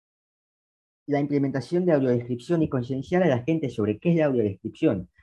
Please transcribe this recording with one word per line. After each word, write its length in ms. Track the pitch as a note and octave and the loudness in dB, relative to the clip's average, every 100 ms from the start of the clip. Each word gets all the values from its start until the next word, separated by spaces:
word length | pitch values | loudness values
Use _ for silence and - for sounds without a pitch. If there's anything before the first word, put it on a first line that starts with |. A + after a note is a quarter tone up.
| _ _ _ _ _ _ _ _ _ _ - | _ _ _ _ _ _ _ _ _ _ -4
la 140 | C#3+ | -2
implementación 640 | C#3+ C#3+ C#3 C3 - F3 F3+ | 0 0 0 -2 -2 0 2
de 80 | |
audiodescripción 680 | D3 C3 A#2+ A#2+ A#2+ - E3+ | 2 2 0 -2 -8 -2 0
y 60 | D3+ | 0
concienciar 560 | C3 A#2+ C3+ - F3+ | -2 -4 -6 -2 2
a 40 | F3 | 2
la 160 | A#2+ | 2
gente 260 | B2 D#3+ C3+ | 0 -2 -2
sobre 280 | - G#2 G#2 | -2 -2 0
qué 140 | F3 | 0
es 60 | E3 | 2
la 80 | D3 | 2
audiodescripción. 840 | A#2+ G#2 G2 - - D#3 F#2+ - _ | 2 0 -2 -10 -2 0 0 -6 _